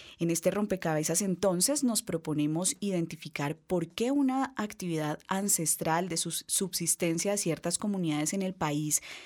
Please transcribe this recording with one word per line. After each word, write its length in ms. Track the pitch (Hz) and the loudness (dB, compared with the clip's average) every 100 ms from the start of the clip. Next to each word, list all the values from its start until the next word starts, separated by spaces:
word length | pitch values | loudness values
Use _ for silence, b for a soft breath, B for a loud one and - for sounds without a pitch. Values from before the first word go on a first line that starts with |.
| B B | B B
En 120 | 170 | 0
este 220 | 170 185 | 2 2
rompecabezas, 680 | 190 214 185 165 156 156 170 | 2 0 0 2 0 2 0
entonces, 600 | 196 175 196 180 185 294 | 0 2 2 4 2 2
nos 200 | 254 220 | 2 0
proponemos 760 | - 160 160 151 151 160 185 - | -2 -4 -2 0 2 2 -2 -2
identificar 800 | 202 180 165 160 156 - 143 135 | -2 0 -2 -6 -10 -4 -4 -4
por 320 | _ 180 165 | _ -2 -2
qué 240 | - 233 | -2 0
una 420 | 285 269 262 269 269 | 2 2 2 -2 -2
actividad 640 | 208 - 180 160 151 156 - | -6 -4 -2 -2 -2 -4 -2
ancestral 840 | 190 202 - 156 - 160 165 180 | -2 2 2 2 0 2 2 2
de 80 | 165 | -2
sus-, 280 | 170 - - | -2 -6 -2
subsistencia 840 | - 190 - 170 - 175 165 196 | -2 0 -2 -2 0 0 0 0
de 40 | 202 | 0
ciertas 420 | 180 151 170 175 | 0 -2 -2 -2
comunidades 540 | 208 196 165 151 156 | -2 -2 0 0 0
en 100 | 196 | -2
el 120 | 190 | -2
país 480 | 185 156 147 151 - B B | -2 -2 0 0 -2 B B